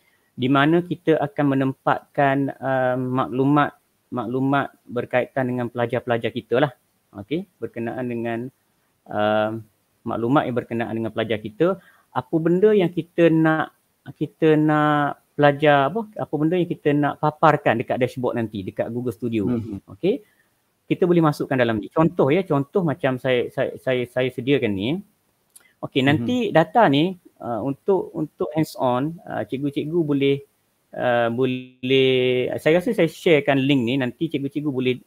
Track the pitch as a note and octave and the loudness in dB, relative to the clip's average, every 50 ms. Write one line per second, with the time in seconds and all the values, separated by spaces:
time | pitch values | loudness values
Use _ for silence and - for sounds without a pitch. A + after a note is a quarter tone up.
0 | _ _ _ _ _ _ _ - B2 - C#3+ C#3 C#3 D3+ E3 F3 F3 F3 F3 - | _ _ _ _ _ _ _ -4 0 2 2 4 4 4 4 2 2 -2 -6 -6
1 | - - D#3 - - C#3+ - - D3 C#3+ C3+ C3+ C3+ C3 C3 _ - D3+ C#3+ - | 0 0 0 2 0 -2 -4 -2 0 0 0 0 0 -2 -4 _ -2 -2 -2 -2
2 | - _ _ - C#3+ C#3 C3+ C#3 C#3 C3+ - - - C3 C3+ C3 B2+ B2+ B2+ C3 | -4 _ _ 0 0 2 2 0 -2 -4 -6 -6 -6 -4 -2 0 0 0 -2 -2
3 | B2+ B2+ B2+ B2+ C3 - A2+ B2+ C3+ C#3 D3 D3 C#3+ - - _ _ _ _ _ | -4 -4 -2 -2 -4 -2 -2 0 2 2 4 2 2 0 -2 _ _ _ _ _
4 | _ - - B2 B2 A#2+ B2 C3 C3+ C3+ C#3 C#3 C3 - - _ _ - - A#2+ | _ -10 -8 -6 -6 -4 -4 -2 0 0 0 0 -2 -4 -8 _ _ -10 -8 -8
5 | C3 - - B2+ A#2 - - C#3 C3 B2 B2 B2 B2 A#2 - B2 A#2+ A#2 B2 A#2+ | -6 -2 0 -2 -2 -2 -2 -4 -2 -2 -2 -4 -4 -6 -4 -4 -4 -2 -2 -4
6 | - - A#2 A#2 A#2+ A2+ - A#2+ - - A#2 B2 D3 C#3 - _ _ _ _ _ | -2 -2 -2 -2 -2 -4 -6 -6 -6 -2 0 0 0 0 -2 _ _ _ _ _
7 | _ _ - G2+ G2+ - C#3+ E3+ G3 - _ - A#2 A2+ - A#2 A#2 A#2 A#2+ B2 | _ _ -18 -16 -10 -8 -6 -6 -6 -8 _ -14 -14 -12 -10 -8 -8 -8 -6 -6
8 | B2+ B2 A#2+ A#2 A#2 A#2 A#2 A2+ A#2+ C3 - _ _ _ _ _ _ _ _ _ | -8 -6 -6 -6 -6 -6 -6 -6 -8 -10 -14 _ _ _ _ _ _ _ _ _
9 | _ - - G#2 G#2+ G#2+ G#2+ G#2+ G#2+ G#2+ A2 A2+ A2 _ _ _ _ _ _ _ | _ -8 -4 -2 0 0 2 2 0 -2 -2 -6 -10 _ _ _ _ _ _ _
10 | - A#2 A2 G2+ A2+ A#2 C3+ D#3 G2+ - A#2+ A#2+ A2+ - A#2+ A#2 A#2 G#2+ A2 A2+ | -10 -8 -6 -4 -2 0 2 2 0 0 -2 -4 -6 -4 -4 -6 -4 -4 -4 -6
11 | A2+ A2 G#2+ A#2 A2+ G#2+ A#2 G#2 A2 A2 G#2+ - D#3+ F3+ F#3+ F#3 - _ _ _ | -6 -6 -4 -4 -4 -2 -4 -4 -6 -6 -4 0 0 0 0 -2 -8 _ _ _
12 | _ _ - B2 - _ - E3 D#3+ E3+ F3 F#3 G3+ G#3+ G#3+ G#3 F3+ D#3+ F3 F3 | _ _ -8 -8 -6 _ -2 -2 0 2 2 4 4 4 4 4 2 2 0 -4
13 | D3+ - _ - E3+ E3 D#3+ D#3+ D#3+ D#3+ D#3+ D#3+ - - - _ _ _ _ _ | -8 -6 _ 2 4 4 4 4 4 2 2 0 -2 -6 -10 _ _ _ _ _
14 | - C#3 - - D#3+ C#3+ - - E3 D#3 D#3 D3+ D3+ D#3 D3+ D3+ D3+ D3+ D3 D3 | -20 -16 -10 -8 -8 -8 -4 0 4 4 4 6 4 4 2 2 2 2 2 2
15 | D3 C#3+ - - _ _ _ - D3 D3 C#3+ C#3 D3+ D3+ C#3+ C#3+ C#3 C3+ E3+ A#3 | 0 -2 -4 -8 _ _ _ 4 4 4 4 4 4 4 6 6 4 2 0 -4
16 | A3 G#3+ - - C3 - - D3 D3+ D#3+ F3 F#3 E3+ F3 D#3+ - - D3+ C#3+ D3 | -6 -8 -8 -8 -8 -4 -4 -2 0 0 0 0 0 -2 -4 -4 0 0 2 2
17 | D3 C#3+ D3 - - D3+ D3+ - - D#3 D3 C#3+ - D3 A2+ A2+ - - A#2 A2+ | 2 0 -2 -2 -2 -2 -2 2 4 4 4 4 2 2 0 0 0 -2 -2 -2
18 | B2+ B2 - C3 B2 A#2+ - A#2+ A#2 G#2+ G#2+ G2+ F#2 G#2+ - - A2+ - A#2 B2 | -2 -2 -2 -2 -4 -2 -2 -2 -4 -4 -6 -8 -8 -8 -6 -6 -6 -6 -6 -6
19 | B2 B2 A2+ - - A#2+ A2+ A2 G2+ B2 B2 A2+ G#2+ A2+ G2+ G2 - - G2 - | -6 -6 -6 -6 -6 -4 -2 -2 -2 0 -2 -4 -4 -6 -10 -12 -14 -16 -12 -4
20 | - F3+ A#3 C#4 - _ _ _ _ _ _ _ _ _ _ _ _ - D#3 - | -2 -2 -2 -2 -6 _ _ _ _ _ _ _ _ _ _ _ _ -6 -2 0
21 | G3 F3 F3+ E3+ D#3+ D3+ D3 - C#3 - C#3 B2+ B2 A#2 A2+ G#2+ G2 - - D#3+ | 2 2 4 4 4 2 0 -2 -4 -2 0 0 2 2 0 -2 -4 -4 0 2
22 | D#3+ E3 E3 - E3+ C3 D3 F#3 F#3+ - D#3+ C#3 C#3 - - G3+ F3+ D#3+ C3 - | 2 2 2 2 2 2 2 0 0 0 0 -2 -2 0 -2 -2 0 0 -2 -2
23 | - C3+ C3 B2 - C3 B2+ B2 A2+ - - - B2+ - - - - C3 C3 B2+ | -2 -2 -2 -2 -2 0 0 0 0 -2 -2 -4 -4 -4 -4 -6 -4 -2 -2 -2
24 | B2 - - C3 B2+ B2+ - - A#2 C3 C#3+ B2+ A#2 A2 G2+ F#2 G2 A#2 D#3 F#3+ | -2 -4 -4 -2 -4 -2 -4 -4 -2 0 0 2 2 0 -2 0 -2 -2 -2 -4
25 | G#3 _ _ _ _ _ _ _ _ _ _ - _ _ _ _ - - - C#3 | -6 _ _ _ _ _ _ _ _ _ _ -20 _ _ _ _ -10 -6 -2 0
26 | B2 C#3 D3 D3+ A#2+ A#3 B3 B3+ A#3+ - - D#3+ E3 E3 - A#3+ A3 E3+ C#3 C#3+ | 2 2 2 2 0 -2 -2 -2 0 0 2 2 2 2 4 4 4 4 4 4
27 | D#3 F#3 F#3 F3+ _ - _ - G2 A2+ A#2+ G#2+ G2+ C3+ C3+ - _ - G3 F3+ | 2 0 -2 -6 _ -20 _ -14 -10 -8 -6 -6 -4 -6 -6 -6 _ 0 0 0
28 | - - - - D#3 D3 _ - F3+ - - D#3 D#3 - - - - B2+ B2 B2 | -2 -4 -6 -8 -8 -8 _ -8 -8 -6 -2 -2 -4 -4 -4 -4 -2 -2 0 0
29 | C#3 D#3+ E3+ F3 - - - A#2 A2+ - - B2+ C#3+ C#3+ C#3 D3+ B2 D3 D#3+ F3 | -2 -4 -6 -8 -12 -10 -8 -8 -8 -6 -6 -6 -6 -4 -4 -4 -6 -4 -2 -2
30 | E3 D3 D3 C#3 C#3 C#3 C#3 C#3 C#3 _ _ _ _ _ _ _ _ _ - - | 0 0 0 0 2 2 0 0 -4 _ _ _ _ _ _ _ _ _ -8 -4
31 | B2 B2 A#2+ A#2+ A#2+ A#2 A#2 A#2+ C3 B2+ B2+ B2+ B2+ B2+ B2+ B2+ - B2+ C3+ C3+ | -2 0 2 2 2 0 0 0 0 0 -2 -4 -8 -12 -14 _ -2 0 2 4
32 | C3 C3 C3 B2+ B2+ B2+ B2+ B2+ B2 - - A#2 - D#3 D#3+ F3+ F3+ C4 A3 G#3+ | 4 4 4 2 2 2 2 0 0 -2 -4 -2 0 2 2 2 2 0 0 2
33 | E3+ D#3+ - - - F#3+ E3 C#3+ C#3 - C#3 C#3 C3 C#3 D3 C3+ A#2 A2+ B2+ C#3 | 0 0 0 0 2 4 4 4 4 2 2 2 4 2 2 2 2 0 0 0
34 | C3 A#2+ A2+ - E3 D3+ - D3 C#3 C#3 - D3+ D3 D3+ C3 B2+ B2+ B2+ B2+ B2+ | -2 -4 -4 -4 -6 -4 -4 -4 -6 -6 -6 -6 -4 -4 -2 -2 0 0 -2 -2
35 | - | -4